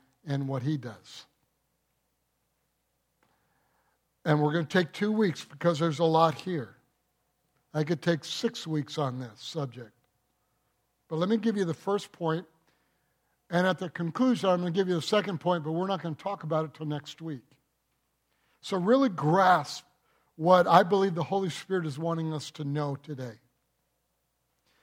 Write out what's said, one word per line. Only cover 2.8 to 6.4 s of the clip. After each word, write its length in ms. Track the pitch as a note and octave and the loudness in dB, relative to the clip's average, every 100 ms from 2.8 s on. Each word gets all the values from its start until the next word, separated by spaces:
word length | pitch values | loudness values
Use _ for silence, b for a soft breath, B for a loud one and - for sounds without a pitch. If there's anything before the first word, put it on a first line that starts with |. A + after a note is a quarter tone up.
| _ _ _ _ _ _ _ _ _ _ _ _ _ _ | _ _ _ _ _ _ _ _ _ _ _ _ _ _
And 180 | F3 D3+ | 0 2
we're 120 | D3+ | 2
gonna 100 | D#3 | 0
take 300 | D#3+ F#3 E3+ | 0 0 0
two 180 | - G#3 | -2 -2
weeks 320 | G#3+ G#3 D3 | 2 0 -2
because 340 | - C#3+ E3+ D#3 | -10 -2 0 2
there's 220 | E3+ C#3+ | 0 2
a 60 | E3 | 2
lot 300 | D#3+ E3 | 4 4
here. 420 | - | 2